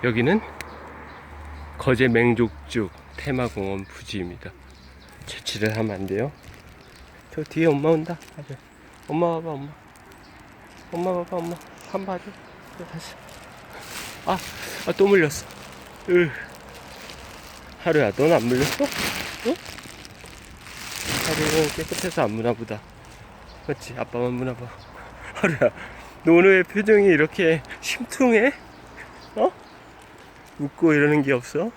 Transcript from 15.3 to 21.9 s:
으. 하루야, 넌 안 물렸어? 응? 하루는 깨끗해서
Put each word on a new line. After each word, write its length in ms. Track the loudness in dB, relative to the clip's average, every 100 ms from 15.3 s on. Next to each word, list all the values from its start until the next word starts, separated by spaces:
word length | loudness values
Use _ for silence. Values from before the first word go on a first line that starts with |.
| 0 -12 -18 -18 -18 -20 -16 2
으. 200 | 4 4 -2 -14 -16 -18 -18 -18 -18 -16 -16 -16 -18 -18 -18 -20 -6
하루야, 280 | 2 4 2
넌 200 | 4 4
안 120 | 4
물렸어? 400 | 4 2 0 0 -2 -2 -4 -4 -8 -6 -4
응? 100 | -4 -6 -16 -18 -18 -20 -18 -18 -18 -20 -20 -18 -16 -12 -10 -4 -4 -2
하루는 420 | 0 2 2 0 -2
깨끗해서 460 | -6